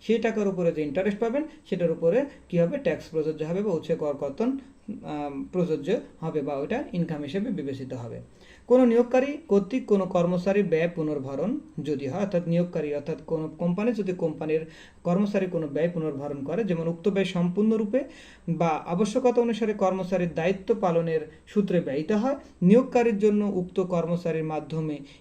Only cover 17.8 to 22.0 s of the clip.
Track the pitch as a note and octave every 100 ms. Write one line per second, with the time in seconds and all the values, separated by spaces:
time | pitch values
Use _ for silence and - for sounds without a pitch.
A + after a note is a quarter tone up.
17.8 | G#3 C4 D4 - - - - D#3 E3+ D3+
18.8 | - F3 G#3 B3+ B3 A#3+ A#3+ G#3+ A3 G#3
19.8 | F#3+ F#3+ F3+ F#3+ F3 E3 E3+ G3 - G#3
20.8 | F#3+ E3 E3+ D#3+ D3+ - - G#3 G3 F3
21.8 | D3+ C3+